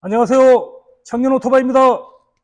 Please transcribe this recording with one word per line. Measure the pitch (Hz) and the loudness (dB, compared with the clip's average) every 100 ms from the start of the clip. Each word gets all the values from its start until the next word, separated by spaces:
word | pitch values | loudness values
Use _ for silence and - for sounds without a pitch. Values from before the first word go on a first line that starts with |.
| 185 | -6
안녕하세요. | 220 226 262 262 247 - - _ _ | -4 -2 2 4 2 0 -20 _ _
청년 | - 240 254 | -12 -6 -2
오토바이입니다. | 262 247 262 254 262 262 226 - _ _ _ | -2 0 -2 0 0 0 0 -8 _ _ _